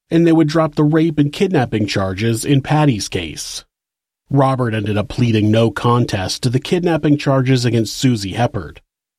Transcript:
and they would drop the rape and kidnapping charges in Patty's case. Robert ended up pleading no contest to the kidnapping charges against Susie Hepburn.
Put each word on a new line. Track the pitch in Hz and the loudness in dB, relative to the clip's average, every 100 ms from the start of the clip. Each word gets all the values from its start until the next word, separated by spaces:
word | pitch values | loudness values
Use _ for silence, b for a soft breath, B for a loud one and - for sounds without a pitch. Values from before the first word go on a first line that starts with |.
| - | -2
and | 165 170 | 2 4
they | |
would | 160 151 | 4 2
drop | 165 160 156 | 0 -2 0
the | |
rape | 151 160 165 151 | 2 2 0 2
and | 143 | 0
kidnapping | - 190 170 113 110 101 | 0 0 0 0 -2 -2
charges | 101 95 92 113 113 | -2 -4 -2 -2 -2
in | - 139 | 2 0
Patty's | - 151 151 107 - | 2 2 2 2 -2
case. | 95 80 73 - - - _ _ _ _ _ - | -6 -6 -10 -12 -14 -16 _ _ _ _ _ -2
Robert | 139 131 127 120 | 2 2 2 -2
ended | 110 104 104 | -2 -2 -2
up | 98 | -4
pleading | - 120 110 107 | -2 0 2 2
no | 110 113 | 2 2
contest | - 120 120 117 104 92 - | 0 0 2 0 -2 -6 -4
to | 127 | -2
the | 123 | -2
kidnapping | - 185 175 160 156 147 | -2 -2 0 0 2 0
charges | 143 135 127 131 120 | 2 0 2 0 2
against | 113 107 - | 0 -2 0
Susie | 135 117 98 | 0 0 -4
Hepburn. | 101 120 104 80 - _ _ _ | -4 -4 -4 -10 -16 _ _ _